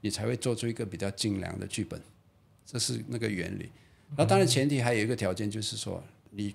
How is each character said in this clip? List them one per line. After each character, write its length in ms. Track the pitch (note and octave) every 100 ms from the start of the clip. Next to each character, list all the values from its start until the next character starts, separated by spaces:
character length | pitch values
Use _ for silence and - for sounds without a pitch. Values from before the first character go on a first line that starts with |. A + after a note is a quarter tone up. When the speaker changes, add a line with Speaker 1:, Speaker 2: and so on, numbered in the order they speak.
Speaker 1:
你 80 | G#2+
才 160 | - A2
会 100 | B2
做 160 | B2+
出 140 | A2+ A#2
一 60 |
个 120 | A2+ G#2+
比 100 | -
较 140 | G2
精 300 | G2 A2 G2
良 200 | F2 F#2
的 60 | F#2+
剧 180 | -
本， 160 | A2 A#2 - - _ _ _ _
这 140 | - B2
是 260 | A#2 A#2 -
那 100 | A#2+
个 100 | A2
原 300 | F#2 E2+ G2
理。 140 | - - - - -
然 80 | C#3+
后 80 | C3
当 120 | F#3+
然 100 | F3+
前 220 | C3+ C#3+
提 100 | C#3+
还 140 | A#2+
有 100 | A#2
一 40 | A2
个 80 | A#2+
条 180 | G2
件， 160 | F#2 G#2
就 100 | A2
是 160 | G#2+ G#2
说， 200 | G2+ F2 -
Speaker 2:
嗯。 320 | - - G2+
Speaker 1:
你 160 | G2+